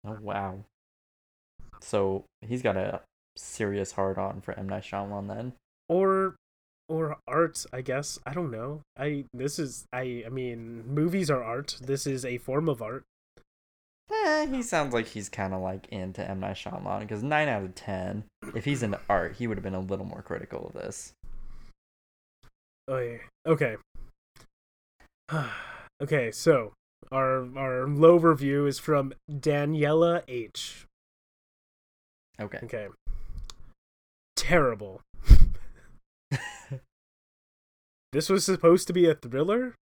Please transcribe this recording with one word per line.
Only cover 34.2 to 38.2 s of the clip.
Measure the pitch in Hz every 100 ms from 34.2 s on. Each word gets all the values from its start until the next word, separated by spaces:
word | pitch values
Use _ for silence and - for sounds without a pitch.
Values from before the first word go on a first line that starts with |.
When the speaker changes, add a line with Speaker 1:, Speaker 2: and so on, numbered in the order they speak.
| _ -
Speaker 2:
"Terrible." | - 175 135 110 101 92 - - -
<laughs> | - - - - - - - _ _ _ 135 - - - 131 _ _ _ _ _ _ _ _ _ _ _ _ _
This | 139